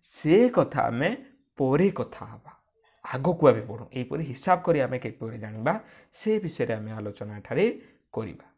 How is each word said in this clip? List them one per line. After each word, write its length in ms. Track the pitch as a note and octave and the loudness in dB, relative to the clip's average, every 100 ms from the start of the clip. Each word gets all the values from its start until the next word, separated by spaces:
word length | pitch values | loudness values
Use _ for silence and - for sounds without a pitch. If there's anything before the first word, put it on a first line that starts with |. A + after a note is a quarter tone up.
ସେ 460 | - - D3+ F3+ B3 | -16 -4 6 6 8
କଥା 340 | A#3+ - D3 | 4 2 0
ଆମେ 340 | A2+ A#2 D#3+ B3 - _ _ - | 0 0 -2 -4 -12 _ _ -2
ପରେ 320 | C3+ C#3+ G3 | 2 4 2
କଥା 340 | - - - | 0 -8 -10
ହବା। 280 | - G#2+ - - _ _ _ _ - | -16 -18 -20 -20 _ _ _ _ -10
ଆଗକୁ 340 | C3 C#3+ E3+ D3 | -4 -2 6 6
ଆମେ 120 | A2+ | 6
ପଢ଼ୁ, 260 | A2 A2 A2 | 0 -12 -10
ଏହିପରି 300 | C3 B2 C#3+ | -8 -6 -6
ହିସାବ 380 | D3+ A#2+ - F3+ | -6 -6 2 2
କରି 180 | F3 D#3 | 4 2
ଆମେ 180 | B2+ B2+ | 2 -2
କିପରି 400 | A#2 - A2+ A2+ | -6 -10 -12 -10
ଜାଣିବା, 420 | G#2+ G#2+ A#2+ G#3+ - - _ | -12 -4 -2 -2 -6 -20 _
ସେ 260 | - G#3+ G#3+ | -8 -2 -2
ବିଷୟରେ 360 | F3+ - A#2 | -2 -4 -4
ଆମେ 180 | A2 G#2+ | -4 -6
ଆଲୋଚନା 460 | A2 G#2 G#2 G#2 G#2 | -10 -10 -10 -12 -12
ଏଠାରେ 420 | - B2+ G#3+ - - _ _ | -6 0 0 0 -14 _ _
କରିବା। 300 | - G#2+ - - | -10 -10 -12 -20